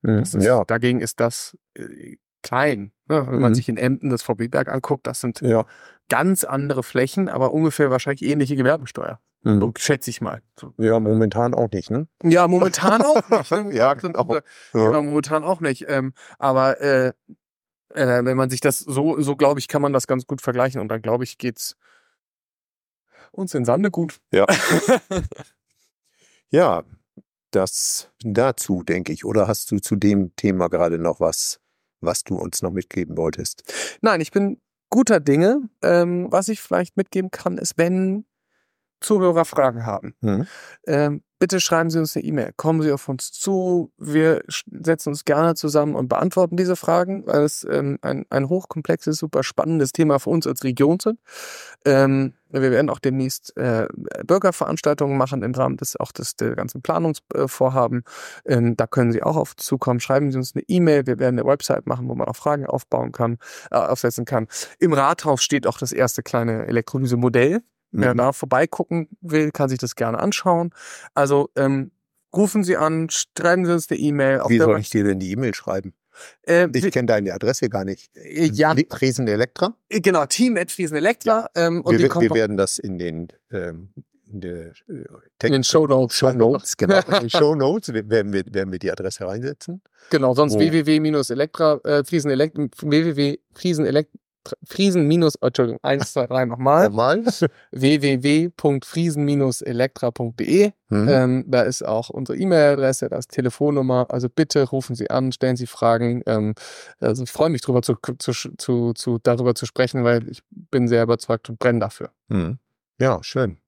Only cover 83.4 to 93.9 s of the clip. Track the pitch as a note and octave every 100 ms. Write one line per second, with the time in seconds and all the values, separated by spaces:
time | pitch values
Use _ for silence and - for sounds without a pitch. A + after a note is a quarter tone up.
83.4 | _ G#2 F2 E2 F#2+ A#2+ - _ _ G2+
84.4 | F2+ F2 E2 - _ D3+ - - _ _
85.4 | - C3+ B2+ D#3+ D3+ C3 B2 - C3 B2+
86.4 | A2+ D3 - - F#3 G3 - G3+ A#2 F3
87.4 | D3+ D#3 C3+ G#3 - A2 G#2 A2 G2+ G2+
88.4 | F#2 G2 F#2+ F#2 F#2 F2 F#2+ - F#2 G#2
89.4 | B2+ D3 - F3+ _ _ - D#3 C3 B2+
90.4 | D3+ G#2+ D#3+ E3 D3+ D#3 D#3 D3+ C3 B2
91.4 | D3+ - D#3+ D3 - D3 C#3 E3+ D3 C3
92.4 | D#3 D3+ C#3+ - D#3 D3 E3 C#3+ C#3+ C#3+
93.4 | _ - F3+ D#3 D#3